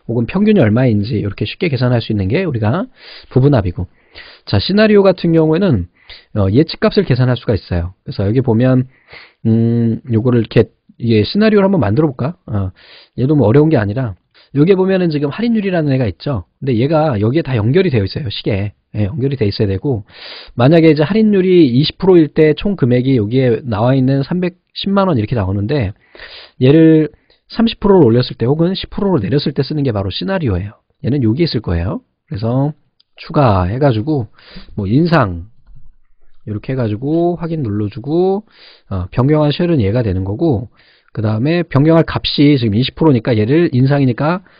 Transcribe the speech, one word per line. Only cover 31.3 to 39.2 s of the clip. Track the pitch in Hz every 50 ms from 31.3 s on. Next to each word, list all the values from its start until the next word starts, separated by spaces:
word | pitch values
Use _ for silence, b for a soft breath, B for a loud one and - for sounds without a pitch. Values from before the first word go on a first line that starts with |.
| 110 147 175
있을 | 151 - 123
거예요. | - - 90 85 87 98 165 254 - _ _ _ _ -
그래서 | - 104 110 113 123 131 139 151 156 _ _ _ _ _ _ _ _ -
추가해가지고 | - - 160 156 143 120 98 92 90 90 104 127 147 143 117 110 107 151 156 139 107 B B B B B B B B B -
뭐 | - 104 92
인상 | 113 143 170 175 170 156 123 98 87 85 87 - - - - - - - - - - _ _ _ _ - - - - - -
이렇게 | - 104 107 - - 135
해가지고 | 131 120 107 104 104 131 143 160 170 170 175 180
확인 | 160 170 160 165 160 139
눌러주고, | 110 101 104 107 104 - - 110 139 156 170 185 190 196 202 b b b b b b b b b -
어, | 98 92 90 92
변경한 | - -